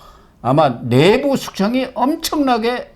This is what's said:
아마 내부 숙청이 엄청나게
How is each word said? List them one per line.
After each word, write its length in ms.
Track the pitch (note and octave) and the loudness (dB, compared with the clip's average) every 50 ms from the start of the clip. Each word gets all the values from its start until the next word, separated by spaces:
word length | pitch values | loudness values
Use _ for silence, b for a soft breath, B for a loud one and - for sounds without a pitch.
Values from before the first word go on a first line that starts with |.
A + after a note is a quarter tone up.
| B B B B B B B B | B B B B B B B B
아마 400 | - A#2 C3 D3+ D#3+ C#3 A#2+ G#2+ | -2 0 2 2 2 2 0 -2
내부 560 | - A#2+ A2+ B2+ D3 F#3 G#3+ B3+ C#4 C#4+ C4+ B3+ | -4 0 2 4 6 6 4 4 2 0 -2 -2
숙청이 520 | - - - - G3 G#3 A#3+ C4 C4 - - | -4 -6 -6 -4 -2 -2 -2 -2 -4 -4 -4
엄청나게 960 | G#3 A#3+ C4 D#4+ E4 - - - E4 C#4+ C4 B3 A3+ G#3+ A#3 B3 A#3+ - - - | -2 -2 -2 -2 -2 -6 -6 -2 -2 0 0 0 0 0 -2 -4 -4 -8 -12 -16